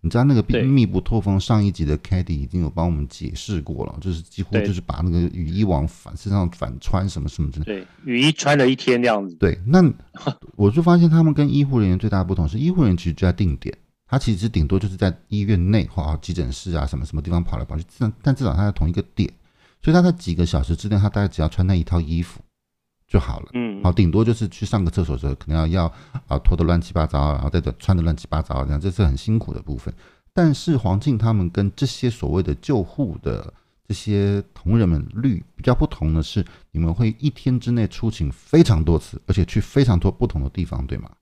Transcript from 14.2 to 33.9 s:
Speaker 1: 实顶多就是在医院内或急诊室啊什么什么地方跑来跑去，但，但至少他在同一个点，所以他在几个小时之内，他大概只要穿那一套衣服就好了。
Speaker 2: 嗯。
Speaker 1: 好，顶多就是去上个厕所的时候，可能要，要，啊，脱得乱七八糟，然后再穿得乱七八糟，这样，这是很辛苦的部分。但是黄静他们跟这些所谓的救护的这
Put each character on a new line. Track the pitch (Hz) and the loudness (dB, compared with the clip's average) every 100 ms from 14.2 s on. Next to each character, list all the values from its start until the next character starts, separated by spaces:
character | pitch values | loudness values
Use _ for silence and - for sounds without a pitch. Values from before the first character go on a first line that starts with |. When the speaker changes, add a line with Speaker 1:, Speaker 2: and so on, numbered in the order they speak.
| - 90 | 0 -2
Speaker 1:
实 | 113 | 0
顶 | 151 71 | 0 2
多 | 95 | 0
就 | 87 | -2
是 | 92 | 0
在 | 95 87 _ | 0 -2 _
医 | 104 | -4
院 | 101 101 87 | 0 2 2
内 | 107 85 | 2 0
或 | - 73 78 | -4 -4 -4
急 | - | -4
诊 | 87 65 | -4 -4
室 | 69 - | -6 -6
啊 | 80 | -4
什 | 67 65 | -4 -6
么 | 73 | -6
什 | |
么 | - | -6
地 | 76 | -2
方 | 87 | -2
跑 | 87 - | -2 -4
来 | |
跑 | - 78 | -6 -8
去， | 85 _ | -10 _
但， | 120 - | -4 -2
但 | - | -2
至 | 135 | 0
少 | 120 80 | 0 0
他 | |
在 | 104 | 0
同 | 98 76 | 0 0
一 | |
个 | 87 - | -2 -6
点， | - 95 - _ _ _ _ | -2 -4 -4 _ _ _ _
所 | - | 2
以 | |
他 | 165 | 4
在 | 180 | 4
几 | 175 - | 0 -4
个 | 85 | -2
小 | 85 71 | 0 0
时 | 67 | -2
之 | 85 104 | -4 -2
内， | 101 | 0
他 | 101 | 0
大 | 101 | 0
概 | 101 | -2
只 | - | -2
要 | 78 | -2
穿 | - | 0
那 | 90 95 | 0 2
一 | |
套 | 80 85 | 0 -2
衣 | 78 82 | 0 -4
服 | 85 - - _ _ _ _ _ _ | -4 -10 -20 _ _ _ _ _ _
就 | - | 0
好 | - - | 0 -8
了。 | - | -8
Speaker 2:
嗯。 | 123 120 98 | -6 -6 -2
Speaker 1:
好， | 98 | -2
顶 | 87 90 | 2 4
多 | 92 | 4
就 | 113 | 2
是 | 113 101 | 0 -4
去 | - | -6
上 | - 110 | -4 -2
个 | 87 | -2
厕 | 90 | -2
所 | 76 65 | -2 -4
的 | |
时 | 69 | -4
候， | |
可 | 67 - | -6 -4
能 | 80 | -2
要， | 80 | 0
要， | 90 82 - - - - | 0 -2 -4 -14 -16 -6
啊， | 71 | 0
脱 | - 85 | 2 2
得 | |
乱 | 82 85 | 2 2
七 | 85 | 0
八 | 87 | -2
糟， | 78 73 73 | -2 0 0
然 | 71 | 0
后 | 67 | -2
再 | 85 73 64 | -2 -2 -4
穿 | - 90 | 0 2
得 | |
乱 | 82 76 | 2 -2
七 | - | -4
八 | 76 | -6
糟， | - 65 | -4 -4
这 | 67 | -2
样， | 73 | -2
这 | 92 | -2
是 | 87 | 0
很 | 90 65 | 0 0
辛 | - 110 | -2 -2
苦 | - | -2
的 | - | -10
部 | - 69 | -10 -10
分。 | - - - _ _ | -10 -14 -20 _ _
但 | - 165 | 2 2
是 | 139 - 143 | 2 0 0
黄 | 104 92 | 2 0
静 | 147 117 | 0 0
他 | 110 | 2
们 | 110 87 | 2 0
跟 | 87 98 | 0 -2
这 | - | 0
些 | 135 - 123 | -4 -2 -4
所 | 113 69 | -4 -2
谓 | 82 | 0
的 | 78 | 0
救 | 71 - 131 | -4 -2 -2
护 | 82 - 254 - | -2 -4 -6 -4
的 | - 55 - _ _ _ | -6 -8 -10 _ _ _
这 | _ | _